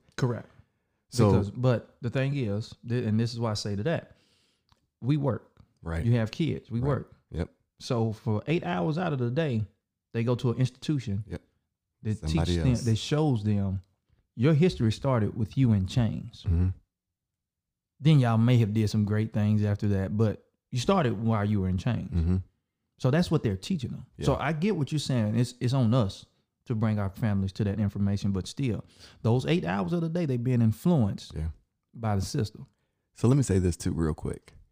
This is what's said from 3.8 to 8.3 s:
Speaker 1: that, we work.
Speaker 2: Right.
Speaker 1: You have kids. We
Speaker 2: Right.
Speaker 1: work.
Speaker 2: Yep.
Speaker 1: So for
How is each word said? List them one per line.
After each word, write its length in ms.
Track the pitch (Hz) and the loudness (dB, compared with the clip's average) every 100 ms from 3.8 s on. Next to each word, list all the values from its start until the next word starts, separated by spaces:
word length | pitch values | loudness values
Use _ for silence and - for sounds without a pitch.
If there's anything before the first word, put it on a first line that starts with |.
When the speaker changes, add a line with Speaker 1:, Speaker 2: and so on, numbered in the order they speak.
Speaker 1:
that, 320 | 117 165 - _ _ _ _ _ _ _ _ _ | -2 -4 -6 _ _ _ _ _ _ _ _ _
we 160 | 117 151 | -2 0
work. 300 | 135 107 - _ _ _ | 0 -4 -8 _ _ _
Speaker 2:
Right. 200 | 85 80 | -6 -2
Speaker 1:
You 100 | 117 | 2
have 180 | 120 110 | 2 0
kids. 400 | - 160 - - | -2 -2 -4 -6
We 80 | 117 | -4
Speaker 2:
Right. 80 | 135 | -2
Speaker 1:
work. 260 | 123 - _ _ | -2 -6 _ _
Speaker 2:
Yep. 200 | 80 - _ _ - | -8 -8 _ _ -14
Speaker 1:
So 340 | - 123 113 | -4 -2 -2
for 280 | 107 - | -2 -4